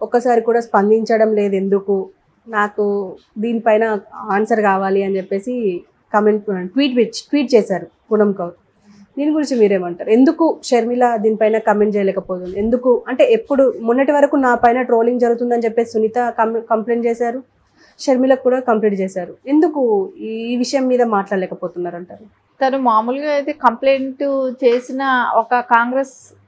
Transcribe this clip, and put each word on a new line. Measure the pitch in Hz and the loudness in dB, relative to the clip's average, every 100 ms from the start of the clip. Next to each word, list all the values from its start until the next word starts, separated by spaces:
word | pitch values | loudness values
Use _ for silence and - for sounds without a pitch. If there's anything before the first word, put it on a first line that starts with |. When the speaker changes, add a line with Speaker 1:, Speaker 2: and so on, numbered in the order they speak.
Speaker 1:
ఒక్కసారి | 220 240 247 233 | -2 0 2 2
కూడా | 226 233 | 2 0
స్పందించడం | 233 208 202 220 220 226 220 | 0 0 4 2 2 2 2
లేదు | 208 202 190 | 2 0 -2
ఎందుకు, | 190 196 196 196 185 _ _ _ 226 | 0 -2 0 -4 -4 _ _ _ -6
నాకు | 214 208 208 208 202 185 - _ 214 | -2 -2 -2 -2 -4 -6 -12 _ -6
దీనిపైన | 226 226 226 214 226 208 - - | -4 -2 2 2 2 -2 -8 -12
answer | 214 202 214 220 | -4 -2 0 0
కావాలి | 208 190 190 196 | 2 0 0 0
అని | 196 190 | -2 -4
చెప్పేసి | 190 196 247 247 208 175 - _ _ | -4 -6 -6 -4 -4 -6 -10 _ _
comment, | 214 214 214 208 | 0 2 0 -2
ట్వీట్ | 185 180 269 285 247 | -6 -4 -2 0 0
పెట్టి, | 220 - - | -2 -4 -4
tweet | 285 240 240 | -2 2 2
చేశారు | 196 180 - _ - | 2 -4 -8 _ -2
పూనం | 214 208 | 0 2
కౌర్. | 190 175 - _ _ 202 - - - | 0 -8 -12 _ _ _ -20 -14 -4
దీని | 302 | -2
గురించి | 311 277 247 | -2 0 2
మీరేమంటారు? | 202 196 175 175 - | 2 2 -2 -6 2
ఎందుకు | 226 269 311 320 - | 4 4 4 0 0
షర్మిల | - 240 226 247 247 233 | 0 0 0 2 2 2
దీనిపైన | 214 220 220 220 | 0 2 0 2
comment | 220 208 214 202 | 0 2 2 0
చేయలేకపోతుంది? | 196 190 190 180 180 190 | -2 -2 -6 -8 -8 -4
ఎందుకు | 220 240 254 233 - | -2 0 2 0 0
అంటే, | 254 | 2
ఎప్పుడు | 254 220 - 277 262 - | 4 2 2 2 2 0
మొన్నటి | 226 247 277 | 0 0 2
వరకు | 285 285 294 | 2 2 2
నా | 254 240 | 2 4
పైన | 240 254 | 2 2
trolling | 240 233 233 247 | 2 2 2 2
జరుగుతుందని | 240 233 240 240 226 | 0 0 -2 -2 0
చెప్పేసి | 226 233 | -2 -2
సునీత | 226 220 240 | -2 0 0
కం-, | 240 233 226 226 | -2 0 -2 -2
complaint | 226 220 214 240 233 | -2 -2 0 -2 -2
చేశారు, | 233 240 254 - _ _ _ _ - | -2 -4 -6 -12 _ _ _ _ -6
షర్మిలకు | - 254 262 262 | 0 2 2 2
కూడా | 254 262 | 2 0
కంప్లైంట్ | 254 220 214 196 | 0 2 0 0
చేశారు. | 190 190 170 - 262 | -4 -6 -10 -12 0
ఎందుకు | 302 330 302 240 202 190 - | 2 2 0 0 0 -2 -8
ఈ | 220 220 233 247 | -10 -6 -4 -2
విషయం | 240 277 254 | -2 -2 0
మీద | 247 | 0
మాట్లాడలేకపోతున్నారు | 233 202 190 196 185 185 175 175 175 170 | 2 0 -2 -4 -4 -8 -10 -8 -10 -10
అంటారు? | 180 202 214 _ _ - 262 | -14 -20 -20 _ _ -4 -2
Speaker 2:
తను | 269 | 0
మామూలుగా | 247 220 226 269 302 | 2 2 0 -4 -2
అయితే | 285 285 | -2 -4
కంప్లైంట్ | 294 247 233 269 269 269 262 285 269 262 240 | 0 0 2 0 0 -2 -4 -4 -2 -4 0
చేసిన | 254 247 247 262 269 254 233 226 | 0 0 -2 -6 -2 0 0 -2
ఒక | 226 247 | 0 -2
కాంగ్రెస్ | 240 233 240 262 262 - - - | 2 2 2 -2 -4 -10 -20 -20